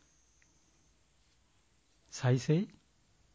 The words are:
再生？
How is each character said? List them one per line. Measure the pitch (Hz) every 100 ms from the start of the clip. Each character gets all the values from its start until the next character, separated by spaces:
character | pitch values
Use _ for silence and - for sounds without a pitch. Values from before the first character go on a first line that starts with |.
| _ _ _ _ _ _ _ _ _ _ _ _ _ _ _ _ _ _ _ _ _
再 | - 123 127
生？ | - 156 214 - _ _ _ _ _